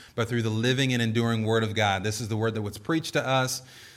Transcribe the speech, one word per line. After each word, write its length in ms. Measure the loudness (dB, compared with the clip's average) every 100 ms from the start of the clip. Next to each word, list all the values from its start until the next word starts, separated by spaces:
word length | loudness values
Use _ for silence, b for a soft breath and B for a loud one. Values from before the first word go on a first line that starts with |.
| B -4
but 120 | -2
through 140 | 0
the 80 | 0
living 420 | 0 2 2 2
and 80 | 2
enduring 440 | 2 2 2 2
word 180 | 2 2
of 140 | 2 2
God." 260 | 2 2
This 180 | -2 -4
is 60 | -4
the 100 | -2
word 180 | -2
that 80 | -2
was 160 | -6 -8
preached 340 | -2 -2 -2
to 120 | -4
us. 380 | 0 0 0 -4 -10 B B